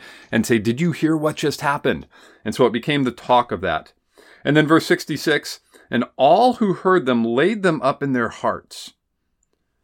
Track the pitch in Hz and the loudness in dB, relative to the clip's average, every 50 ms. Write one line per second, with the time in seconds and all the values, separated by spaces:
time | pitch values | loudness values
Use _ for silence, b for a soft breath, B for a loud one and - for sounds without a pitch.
0 | B B B B B B B 113 107 - 120 113 98 113 117 131 170 175 135 - | B B B B B B B -2 0 2 0 0 2 -2 -2 0 -2 -2 -2 0
1 | 160 156 160 156 151 156 - - 156 147 135 - 147 143 143 147 - 139 95 71 | 0 0 0 0 -2 -4 -4 -2 -4 -4 -4 -2 -4 -4 -4 -2 -2 -2 -2 -2
2 | - b b b b b b b b 107 107 - 127 113 107 117 - - 147 143 | -6 b b b b b b b b -8 0 2 2 2 2 -2 -4 -2 -2 0
3 | 135 123 - - - - 123 120 117 - 110 87 92 87 80 76 - - _ _ | 0 -2 -4 -6 -2 2 2 2 2 0 -6 -6 -4 -4 -4 -4 -6 -10 _ _
4 | _ _ b b b b b b b 139 147 151 151 143 160 156 - - 180 - | _ _ b b b b b b b 2 2 4 4 4 4 2 4 2 -2 -2
5 | - - 151 131 - 160 147 139 - - - - b b b b b b 123 120 | -2 -8 -8 -6 -2 -2 -2 -2 -2 -8 -16 -16 b b b b b b -4 -4
6 | 120 - - - 127 143 170 208 247 254 247 - 220 196 170 - - 185 185 180 | -4 -4 -2 2 4 4 6 6 4 2 2 0 -2 -2 -2 -2 0 2 2 2
7 | 135 131 123 117 113 117 117 131 160 196 233 208 190 180 160 127 - 135 143 - | 2 0 0 0 0 0 0 2 2 0 0 0 -2 -2 -2 0 -2 -2 -2 -2
8 | 143 139 131 123 117 104 - - - 110 95 - - _ - - - - _ _ | -4 -2 -2 -2 -2 -4 -6 -4 -4 -4 -4 -4 -10 _ -20 -20 -20 -20 _ _
9 | _ _ _ _ _ _ _ _ _ _ _ _ _ _ _ _ | _ _ _ _ _ _ _ _ _ _ _ _ _ _ _ _